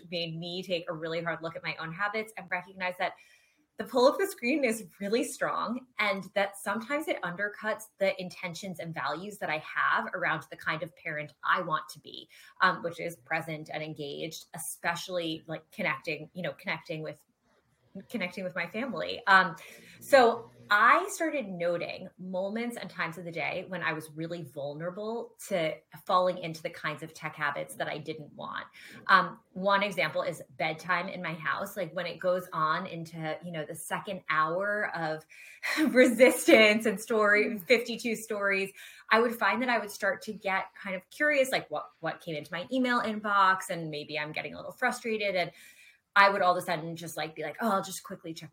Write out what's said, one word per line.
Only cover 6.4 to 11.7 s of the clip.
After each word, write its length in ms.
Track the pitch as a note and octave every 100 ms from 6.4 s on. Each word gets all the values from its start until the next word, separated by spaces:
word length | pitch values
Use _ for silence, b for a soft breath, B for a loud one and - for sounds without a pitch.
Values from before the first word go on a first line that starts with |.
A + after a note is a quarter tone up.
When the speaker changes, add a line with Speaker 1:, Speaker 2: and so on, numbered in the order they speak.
| G3 -
Speaker 1:
sometimes 520 | - G#3 A3+ C#4+ D#4
it 120 | -
undercuts 640 | F3+ F3 G#3 G3+ G#3+ G#3 - -
the 200 | F#3+ F#3+
intentions 560 | F3+ - F3+ E3 G3+ F3
and 160 | E3+
values 440 | D#3+ C3+ D3+ G3+ G3+
that 120 | F3+
I 80 | D#3
have 480 | - D3+ C#3 F3 A3
around 300 | F#3+ E3 D#3+ -
the 60 | -
kind 260 | - D#3+
of 140 | D#3+ -
parent 360 | E3+ D3+ D3+ -
I 180 | - F3+
want 260 | E3+